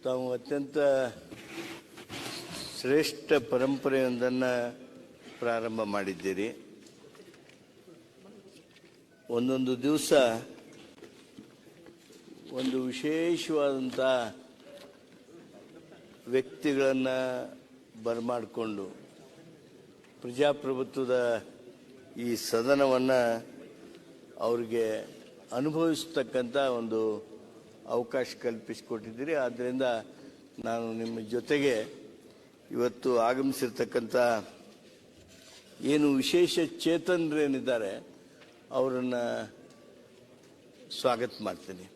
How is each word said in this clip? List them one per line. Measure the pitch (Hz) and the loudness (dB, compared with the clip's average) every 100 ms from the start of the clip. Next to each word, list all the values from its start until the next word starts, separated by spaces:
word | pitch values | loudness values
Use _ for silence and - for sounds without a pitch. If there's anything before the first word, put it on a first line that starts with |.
ತಾವು | 131 127 127 | -2 -2 -2
ಅತ್ಯಂತ | 123 127 143 139 151 143 135 127 110 - - - - - - - - - - - - - - - - | -4 -4 -4 -2 2 4 4 0 -4 -16 -16 -14 -12 -10 -12 -18 -20 -14 -10 -10 -10 -10 -10 -10 -6
ಶ್ರೇಷ್ಠ | 127 143 151 - - | 2 4 2 -4 2
ಪರಂಪರೆಯೊಂದನ್ನು | 151 117 123 135 135 139 135 127 123 123 127 127 123 120 123 - - - - - - | 2 2 0 2 2 2 2 2 0 0 2 2 0 -2 -8 -18 -20 -20 -20 -20 -6
ಪ್ರಾರಂಭ | 120 113 113 113 | -2 0 -2 -2
ಮಾಡಿದ್ದೀರಿ. | 107 101 98 90 92 92 110 - - - - - - - - - - - - - - 160 - - 190 214 185 - - - - - - - - | -2 -2 -2 -2 -2 -2 -4 -6 -18 -20 -20 -20 -20 -20 -20 -20 -20 -20 -20 -20 -20 -20 -20 -20 -20 -20 -20 -20 -20 -20 -20 -20 -20 -20 -4
ಒಂದೊಂದು | 120 127 131 127 127 | 0 2 2 0 0
ದಿವಸ | 139 151 147 151 123 113 131 - - - - - - - - - - - - - - - - - - - - | 2 2 6 6 6 2 -6 -18 -20 -20 -20 -20 -20 -20 -20 -20 -20 -20 -20 -20 -20 -20 -20 -20 -20 -20 -12
ಒಂದು | 127 131 131 | -4 -2 -2
ವಿಶೇಷವಾದಂಥ | 127 127 151 160 170 165 - 156 143 135 131 120 131 127 113 - - - - - - - - - - - - - - - - - - - - | -2 -4 -2 0 0 0 0 2 2 0 -2 0 2 2 0 -8 -20 -20 -20 -20 -20 -20 -20 -20 -20 -20 -20 -20 -20 -20 -20 -20 -20 -20 0
ವ್ಯಕ್ತಿಗಳನ್ನು | 131 131 - 156 135 135 131 131 127 127 127 127 - - - - 113 | 0 0 -4 0 4 4 4 2 0 -2 -4 -8 -12 -20 -20 -20 -8
ಬರಮಾಡಿಕೊಂಡು | 113 117 117 120 110 - 110 101 92 - - - - - - - - - - - - - | -4 -2 0 -2 -4 -6 -4 -4 -8 -12 -20 -20 -20 -20 -20 -20 -20 -20 -20 -20 -20 -14
ಪ್ರಜಾಪ್ರಭುತ್ವದ | 123 123 147 143 139 131 131 135 127 127 120 113 - - - - - - - - | -10 2 2 4 -2 -2 -2 -2 2 2 2 0 -4 -18 -20 -20 -20 -20 -18 -8
ಈ | 120 113 | -2 -2
ಸದನವನ್ನು | - 113 120 139 135 127 131 131 117 113 - - - - - - - - - - | 0 0 4 6 6 4 4 4 4 0 -6 -18 -20 -20 -20 -20 -20 -20 -20 -4
ಅವ್ರಿಗೆ | 113 120 117 117 110 107 104 - - - - | 0 0 0 0 0 -2 -6 -16 -20 -20 -8
ಅನುಭವಿಸ್ತಕ್ಕಂಥ | 117 147 156 165 151 - - 120 131 120 139 | -2 0 2 2 2 -2 -2 0 -2 0 0
ಒಂದು | 135 120 113 110 110 104 - - - - - - - | 2 0 0 0 0 -2 -8 -18 -20 -20 -20 -20 -4
ಅವಕಾಶ | 120 117 135 120 - | -2 0 -2 -4 -4
ಕಲ್ಪಿಸಿಕೊಟ್ಟಿದ್ದೀರಿ. | 120 113 104 113 - 117 107 113 143 | -6 -6 -10 -12 -8 -8 -8 -8 -2
ಆದ್ದರಿಂದ | 151 123 117 123 127 127 113 104 - - - - - | 0 0 -2 -4 0 0 0 -6 -18 -20 -20 -20 -10
ನಾನು | 113 117 117 | -4 -4 -4
ನಿಮ್ಮ | 113 113 113 | -6 -6 -6
ಜೊತೆಗೆ | 110 120 113 147 143 113 110 - - - - - - - - | -4 -4 2 2 4 2 -2 -10 -20 -20 -20 -20 -20 -20 -8
ಇವತ್ತು | 120 120 117 135 120 | 0 0 0 0 4
ಆಗಮಿಸಿರ್ತಕ್ಕಂಥ | 113 131 135 131 123 - 120 123 113 123 120 113 98 - - - - - - - - - - - - - | 4 4 0 0 -4 -2 -2 0 0 2 4 2 -4 -18 -20 -20 -20 -20 -20 -20 -20 -20 -20 -20 -20 -6
ಏನು | 127 147 147 | 2 4 6
ವಿಶೇಷ | 139 127 175 175 180 160 - | 4 4 6 6 4 0 0
ಚೇತನರೇನಿದ್ದಾರೆ | 160 165 165 180 160 151 147 131 120 120 101 110 - - - - - - - | 2 2 2 2 2 2 2 2 0 0 0 -6 -12 -20 -20 -20 -20 -20 -6
ಅವರನ್ನು | 135 131 127 127 123 120 117 110 - - - - - - - - - - - - - - - | 0 0 0 0 0 0 -2 -6 -12 -20 -20 -20 -20 -20 -20 -20 -20 -20 -20 -20 -20 -14 -2
ಸ್ವಾಗತ | 131 117 117 - | 0 0 -2 -4
ಮಾಡ್ತೀನಿ. | 104 90 - 92 95 | -6 -6 -12 -16 -16